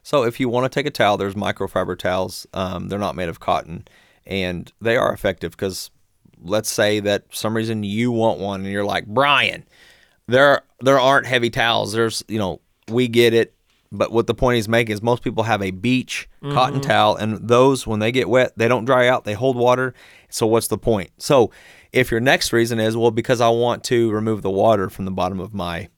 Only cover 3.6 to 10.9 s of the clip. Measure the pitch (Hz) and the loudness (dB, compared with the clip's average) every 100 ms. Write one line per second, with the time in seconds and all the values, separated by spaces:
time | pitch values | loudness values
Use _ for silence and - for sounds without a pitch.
3.6 | - 85 - _ _ _ - 98 90 87 | -4 -12 -16 _ _ _ -10 -6 -4 -6
4.6 | - _ 110 117 104 104 101 92 82 - | -12 _ -2 0 0 -2 -4 -4 -8 -6
5.6 | 98 90 - _ _ _ _ _ 82 107 | -6 -6 -12 _ _ _ _ _ -6 -4
6.6 | 110 - 107 107 101 101 - - 110 110 | -2 0 0 0 0 -2 -4 -8 -4 -4
7.6 | 113 110 104 104 120 117 110 76 98 98 | -4 -4 -4 -2 -2 0 0 0 -4 -6
8.6 | 98 101 101 95 101 110 143 135 110 87 | -6 -4 -4 -4 -4 0 2 2 2 -2
9.6 | - _ - _ _ _ - 123 143 135 | -12 _ -20 _ _ _ 0 4 6 4
10.6 | - _ 123 | 0 _ 2